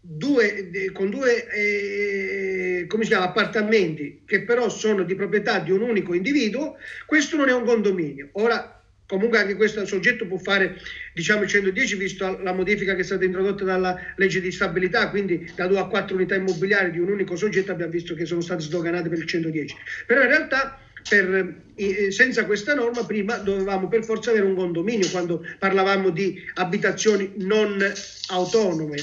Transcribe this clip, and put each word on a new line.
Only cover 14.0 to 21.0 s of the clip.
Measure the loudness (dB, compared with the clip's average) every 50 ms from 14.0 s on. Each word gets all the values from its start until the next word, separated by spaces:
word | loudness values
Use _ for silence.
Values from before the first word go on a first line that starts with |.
| -8 -12 -2
legge | 0 2 2 2 0
di | -2 -2
stabilità, | -2 -2 -2 0 0 0 0 2 2 2 0 2
quindi | 0 -2 0 0 -2 -2 -4 -8 -6
da | -4 0
due | 0 2 0
a | 0
quattro | 0 -2 -2 -2 -2 0
unità | 0 0 0 0
immobiliari | 0 0 0 0 0 2 2 2 2 2 0
di | 0 0
un | 0 0
unico | 0 -2 -2 -4 -2
soggetto | -2 -2 0 2 0 0 0
abbiamo | -4 -4 -4 -4
visto | -4 -4 -4 -4 -6
che | -6 -4
sono | -4 -2 -4
state | -2 -2 -4 -4
sdoganate | -4 -4 -4 -2 -2 0 -2 -2 -2 -2
per | -2
il | -4 -4
centodieci. | -2 -2 -2 -2 -2 -2 -4 -6 -6 -10 -14 -12 -12 -12 -10 0
Però | 2 4 4
in | 6 6
realtà... | 4 4 2 2 0 0 0 -2 -6 -14 -20 -20 -20 -14